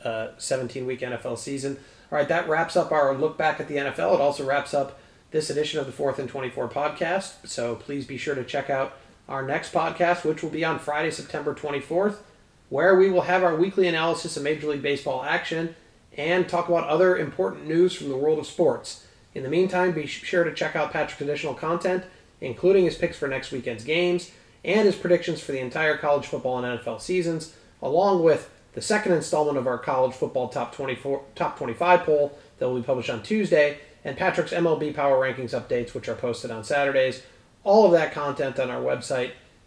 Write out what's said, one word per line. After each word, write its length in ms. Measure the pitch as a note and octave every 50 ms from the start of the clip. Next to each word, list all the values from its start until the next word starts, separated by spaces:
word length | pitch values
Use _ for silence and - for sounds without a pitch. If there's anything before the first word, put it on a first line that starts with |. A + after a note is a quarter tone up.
| -
uh, 340 | A#2+ A2+ A2+ A2+ - -
seventeen-week 640 | - - - C#3 C3 B2+ A#2 - C3+ B2+ C3 B2+ A#2+
N 120 | B2+ B2 B2
F 120 | A#2+ -
L 120 | B2+ A#2+
season. 400 | A2+ - C#3 C#3 C3+ C3+ C#3 C3+ - - - - - - _
All 60 | D3
right, 100 | D3+ C#3+
that 220 | - E3 F3 E3+ D#3+
wraps 260 | D#3 E3 E3 - -
up 160 | F3 - -
our 260 | D#3 D3+ C#3+ C3+ C#3
look 200 | C3 D#3 D#3 -
back 240 | - D#3 D3+ C#3+ -
at 80 | - -
the 80 | D3
N 100 | C#3 C#3+
F 120 | C3+ - -
L. 140 | E3+ F#3 -
It 80 | B2+
also 240 | C#3 C#3+ C#3+ - C#3
wraps 280 | C3+ C#3 C#3+ C#3 - -
up 260 | C#3+ C#3 - - - - - _ _ _ _
this 180 | D#3 D#3 D3+ -
edition 300 | C#3 D3 D3+ D3 D#3 D3+
of 60 | C3+
the 80 | C3 -
Fourth 260 | - C#3+ C#3 B2+ C#3+
and 80 | C3+
Twenty-four 400 | A#2+ - C3+ C3 A#2+ - - B2
podcast. 800 | A#2 - C#3+ D3 D3 C#3+ - F3 E3 F3+ G3 G3 - - - -
So 280 | - - C3+ A#2 A#2+ A2+
please 300 | A2 - - C#3+ C#3+ -
be 120 | - C3+
sure 180 | A#2+ - D3 C#3+
to 80 | C3 A#2
check 260 | - - C#3+ C3+ -
out 280 | C#3 C3+ C3+ C#3 - - - - - _ _
our 140 | - C3+ C3+
next 320 | C3 C3+ D3 E3 - - -
podcast, 500 | E3 E3 E3 - - F3 E3+ F3 F3 -
which 200 | D#3 D#3 - E3+
will 80 | D#3
be 120 | D#3+ D#3 E3
on 140 | D#3+ D3+
Friday, 320 | - - D3 D3 D3+ E3 D#3
September 460 | D3 - C#3+ - - D3+ D3 D3+ -
twenty-fourth, 680 | - - C#3+ C#3+ C#3 C#3 - E3 F3+ G3+ G#3 G3+ - - - _ _ _ _ _ _ _ -
where 260 | C3+ C#3 E3 F#3+ F#3+
we 140 | F#3 F#3+ G3
will 120 | F3+ F3
have 220 | - F3 F3+ F#3 F3+
our 120 | E3+ D#3
weekly 320 | D#3+ F#3 G3 - G3+ F#3
analysis 500 | F3 D#3+ D#3+ E3 E3+ D#3+ - - D#3+ -
of 60 | D3+ C#3
Major 240 | D3 D#3 D3 D3+
League 160 | D3+ D3 C#3+ B2
Baseball 400 | C#3+ C#3+ C#3 - D3 B2+ B2+ C3+
action 520 | D3+ E3 F3 - - E3 E3 E3 E3 - - - _ _ _ _ _ -
and 320 | C#3+ C#3+ E3 F3+ F#3 E3+
talk 220 | - F3 E3+ E3+ F3
about 180 | E3+ E3 -
other 300 | C#3+ D#3 E3 F#3 F3+ F3+
important 500 | D#3 D#3 - - - F#3+ F#3+ F#3 D3 D3
news 280 | D#3 D#3+ E3+ F3+ F3+ -
from 140 | - D3 C#3
the 80 | C3
world 200 | C3 C#3+ D#3 D#3
of 80 | D3+ D3
sports. 560 | - - - E3+ C3+ A#2 A2+ - - - - - - _ _ _ _ -
In 100 | D3+ C3
the 60 | C3
meantime, 420 | D#3 F3 F#3+ F#3+ F#3 F3+ F3+ F#3
be 140 | E3 D#3 D3
sh-, 180 | - - - -
sure 200 | - F#3+ F3 E3
to 80 | D#3 D#3
check 220 | - D#3 D3+ -
out 180 | D#3+ D3 D3 -
Patrick's 280 | D#3 D3 - - -
additional 340 | C#3+ C#3+ D3 C#3+ E3 D3 B2+
content, 480 | - D#3+ D#3+ F3 - - F#3 F#3 F#3 - - - - - _ _ _
including 460 | - C3 A#2 - - F#3 G3 G3 F3+
his 100 | D#3+ -
picks 220 | - F3 E3+ -
for 100 | - D3+
next 240 | C3+ C3+ C3 - -
weekend's 320 | C#3+ B2+ A#2 B2+ A2+ G#2+ A2+
games 480 | C#3+ D#3+ F3 F3 F3 F3+ F3 - - - - - _ _ _ -
and 220 | E3 F#3+ A3 G#3+
his 100 | G3 -
predictions 460 | - - F3 F3 E3+ - F3 D#3 -
for 100 | - -
the 80 | C#3 C3
entire 380 | B2+ B2 - D#3 D#3 D#3 D3
college 300 | C#3+ D#3 D3 C#3+ C#3 -
football 300 | - D3+ B2+ A#2+ B2+ B2+
and 80 | B2 B2
N 120 | B2 A#2+
F 100 | A2+ -
L 120 | B2 A2+ G#2+
seasons, 540 | - - F#3 F3+ E3 E3+ E3 D#3 D#3+ - - - - - _ _
along 420 | - C3+ C#3+ F3 G3+ G3+ F#3+ E3+ E3
with 260 | D#3+ D3 - - - - - _ _ -
the 60 | -
second 300 | - - G#3+ G#3 G3+ F#3+
installment 460 | F3 D3+ - - F3 D3+ D3 D3 C#3+
of 100 | C3+ B2
our 100 | B2+ B2
college 360 | A#2+ - D3+ C3+ C3 C3 B2 A#2
football 340 | - D3+ B2 - C3 B2
top 260 | - - C#3 A#2+ - -
twenty-four, 500 | - C3+ C3 B2 - - C#3 C#3 C3+ - - -
top 240 | - - - -
twenty-five 460 | - C3+ A#2+ - - E3+ F3+ G3+ - -
poll 340 | D#3 D3+ D3 D3 C#3+ - - - - _ -
that 100 | C3 B2+
will 80 | B2+
be 80 | B2 A#2
published 240 | - C3 B2 A2+ -
on 140 | B2 A2 -
Tuesday, 560 | - G#3+ A3 G3 D#3 E3+ D3+ D3 D3 D3 - - - - _ -
and 100 | D3 C3
Patrick's 380 | - F#3 F3+ - F3+ D#3 - F3+
M 140 | E3+ E3+
L 100 | E3 D3+
B 160 | C#3+ D3+ D3+ D3
Power 260 | D3 C#3+ C#3+ C3+ C3
Rankings 320 | C3 C3 A#2+ C3 B2+ A2
updates, 420 | C3 A#2+ G#2+ - C3+ A#2+ A#2 - -
which 140 | B2 -
are 80 | B2 A2+
posted 360 | - - A#2+ A2+ - - A#2+
on 120 | A2+ A2 G#2
Saturdays. 600 | - D3 C#3+ C#3+ C#3 C3+ C3+ C3 C3 B2 - - - - _ _ _ _ _ -
All 200 | G3+ G3+ A3 G#3
of 60 | F3+
that 220 | E3+ E3 D#3 D3 -
content 460 | D3+ D3 C#3 C3+ - C#3 C3+ B2 C#3
on 100 | B2+ B2
our 120 | B2 B2
website, 500 | B2+ C3 C3 B2 - - C#3 B2 B2 - - - - _ _ _ _